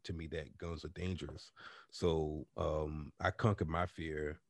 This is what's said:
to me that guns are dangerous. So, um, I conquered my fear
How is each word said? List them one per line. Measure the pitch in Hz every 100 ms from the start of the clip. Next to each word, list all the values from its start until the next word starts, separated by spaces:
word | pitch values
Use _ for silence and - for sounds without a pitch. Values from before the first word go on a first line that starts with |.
to | -
me | 85 80
that | 82 76 -
guns | 85 80
are | 82
dangerous. | 82 90 90 73 76 - - - - -
So, | - 90 80 78 76 - -
um, | 80 78 78 76 73 -
I | 90
conquered | - 113 101 80
my | 82 90
fear | - 80 76 76 78 _